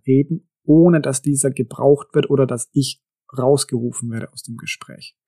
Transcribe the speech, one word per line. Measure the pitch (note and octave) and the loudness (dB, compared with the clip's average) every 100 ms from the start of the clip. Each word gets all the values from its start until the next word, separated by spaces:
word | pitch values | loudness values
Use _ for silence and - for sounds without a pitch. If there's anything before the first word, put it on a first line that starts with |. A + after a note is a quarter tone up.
| C3 | 0
reden, | C3+ C#3 D#3+ _ _ | 2 2 -6 _ _
ohne | - D#3+ F3 D#3+ | 2 6 6 4
dass | C#3 C3+ | 0 -4
dieser | D3 C#3+ C#3 | -2 -2 -2
gebraucht | C3 A#2+ - C3+ C#3+ - | -4 -8 0 2 2 0
wird | D3+ C#3 | -2 0
oder | C#3 B2+ | 0 0
dass | A#2+ - | -4 -6
ich | C#3+ C3+ - _ _ _ B2+ | -4 -4 -8 _ _ _ -4
rausgerufen | B2+ C#3+ - A#2+ A#2+ - A#2+ | 0 0 0 -6 -6 -8 -10
werde | A2+ - | -10 -12
aus | - | -16
dem | - A#2 | -18 -14
Gespräch? | - - - - - _ | -12 -14 -16 -20 -20 _